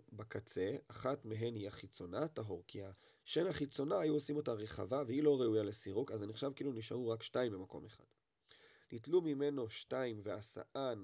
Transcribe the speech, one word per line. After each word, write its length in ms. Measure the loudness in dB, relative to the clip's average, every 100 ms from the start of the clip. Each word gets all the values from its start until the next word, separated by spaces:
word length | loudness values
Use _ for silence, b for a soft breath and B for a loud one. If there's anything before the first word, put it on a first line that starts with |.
| -4
בקצה, 640 | -12 -8 -8 -4 0 0 0 -6
אחת 380 | -4 -2 -2 -2
מהן 300 | -2 -2 -2
היא 120 | -4
החיצונה, 600 | -6 -12 -10 -6 -2 -2
טהור, 360 | -2 -6 -6 -8
כי 140 | -10 -10 -12 b b b
השן 220 | 2 2
החיצונה 520 | 0 -2 -2 0 2
היו 140 | 4
עושים 220 | 2 2 0
אותה 180 | 0
רחבה, 500 | -2 -4 -4 -2 0 0
והיא 160 | 4
לא 180 | 6 6
ראויה 220 | 6 4
לסירוק, 480 | 2 0 -2 -2 0
אז 80 | -2
זה 80 | -6
נחשב 240 | -4 -4 -2
כאילו 160 | -2
נשארו 380 | -2 -2 -2 0
רק 140 | -2
שתיים 280 | -2 0 0
במקום 340 | 0 -6 -10 -12
אחד. 180 | -16 -20 _ _ _ -20 B B B B
נתלו 300 | -10 4 6
ממנו 480 | 6 4 4 2 0
שתיים 520 | -4 -2 0 0 -2
ועשאן 800 | -4 -4 -4 -8 -6 -2 0 0